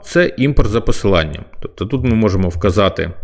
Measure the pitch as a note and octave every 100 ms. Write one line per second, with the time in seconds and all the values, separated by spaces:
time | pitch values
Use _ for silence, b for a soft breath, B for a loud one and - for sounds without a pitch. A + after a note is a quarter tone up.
0 | - E3+ F3 - C3+ C3+ A#2 A2+ - -
1 | G2+ F2+ D#2 D2 - - - - G2+ C#3
2 | B2+ A2+ G#2+ F#2 F#2 E2+ G#2 F2+ F#2+ -
3 | E2 -